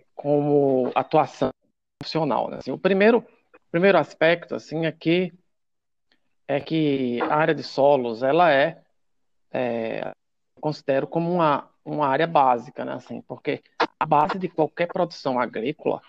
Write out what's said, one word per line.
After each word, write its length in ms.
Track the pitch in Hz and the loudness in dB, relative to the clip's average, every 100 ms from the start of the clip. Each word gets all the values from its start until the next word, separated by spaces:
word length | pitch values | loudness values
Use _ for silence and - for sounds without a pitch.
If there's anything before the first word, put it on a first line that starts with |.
| _ | _
como 800 | - 143 147 147 147 139 131 123 | -8 0 0 4 4 4 2 0
atuação 560 | 131 - 156 135 - 147 - _ _ _ _ | -2 0 0 0 -2 -6 -6 _ _ _ _
profissional, 540 | - 160 151 113 - | -8 -4 -2 -2 -4
né? 60 | - | -8
Assim, 140 | 127 | -10
o 60 | 147 | -4
primeiro, 480 | 190 190 214 233 - _ _ _ _ | 0 4 4 4 -2 _ _ _ _
primeiro 260 | 170 196 180 | 2 4 4
aspecto, 560 | - - 160 170 - | 2 0 2 2 -4
assim, 320 | 113 - 156 160 | -12 -8 -4 -4
é 60 | |
que, 420 | 156 165 175 180 - _ _ _ _ _ _ _ _ _ _ - | -2 0 0 -2 -8 _ _ _ _ _ _ _ _ _ _ -6
é 140 | 139 | -6
que 600 | - 160 147 139 123 120 | -2 -2 0 0 -2 -2
a 140 | - 151 | 0 0
área 200 | 160 147 | 0 -2
de 80 | |
solos, 580 | - - 143 143 120 110 | -4 2 4 4 0 -2
ela 300 | 131 160 175 | 0 4 4
é, 320 | 135 160 165 _ _ _ _ _ _ _ | 4 2 -2 _ _ _ _ _ _ _
é, 600 | 131 123 117 113 110 101 - _ _ _ _ | -6 -4 -4 -6 -6 -10 -12 _ _ _ _
eu 40 | |
considero 460 | 151 147 - 135 147 | -8 -6 -2 -2 -2
como 240 | 165 170 | -2 -2
uma, 380 | 180 156 139 - _ 147 | 2 2 0 -4 _ -10
uma 200 | 151 143 | -4 0
área 220 | 139 165 | 0 2
básica, 560 | 160 160 120 135 - | 4 4 2 -4 -12
né, 100 | 127 | -10
assim, 280 | 131 - 120 | -10 -12 -16
porque 420 | - 131 139 135 _ - - _ | -14 -10 -8 -8 _ -6 -6 _
a 80 | 156 | 2
base 320 | 151 175 196 | 2 2 -2
de 120 | 180 | -6
qualquer 380 | - 151 - 175 | -2 -2 -2 -4
produção 520 | 180 170 - 139 123 | -2 -4 -4 -4 -2
agrícola 600 | 117 - 123 151 - - | -2 -4 -6 -4 -4 -6